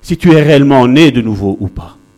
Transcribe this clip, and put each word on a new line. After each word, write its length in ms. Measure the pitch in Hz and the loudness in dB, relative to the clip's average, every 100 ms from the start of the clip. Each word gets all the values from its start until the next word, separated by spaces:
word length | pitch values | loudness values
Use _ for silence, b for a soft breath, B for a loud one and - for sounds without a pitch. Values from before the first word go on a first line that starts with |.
si 160 | - 175 | -8 -4
tu 140 | 180 | 2
es 100 | 160 | 2
réellement 460 | 147 143 139 135 123 | 2 2 2 2 2
né 240 | 135 160 | 2 2
de 100 | 123 | 0
nouveau 340 | 110 101 98 98 | -4 -6 -6 -6
ou 80 | 98 | -10
pas. 300 | - 85 - _ | -12 -18 -20 _